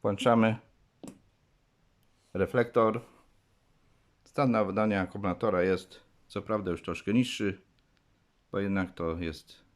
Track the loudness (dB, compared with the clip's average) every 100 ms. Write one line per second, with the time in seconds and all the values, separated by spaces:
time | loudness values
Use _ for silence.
0 | -2 0 4 4 4 0 _ _ _ _
1 | -20 -20 _ _ _ _ _ _ _ _
2 | _ _ _ -4 0 0 2 4 2 2
3 | -10 _ _ _ _ _ _ _ _ _
4 | _ _ -10 0 2 2 0 0 0 0
5 | -2 -4 -4 -2 0 2 2 0 -4 -20
6 | _ _ _ -12 -4 -4 -4 -6 -6 -6
7 | 0 0 0 -2 -4 -4 _ _ _ _
8 | _ _ _ _ _ -4 -2 -2 -2 -4
9 | -4 -2 -6 -8 -18 -20 _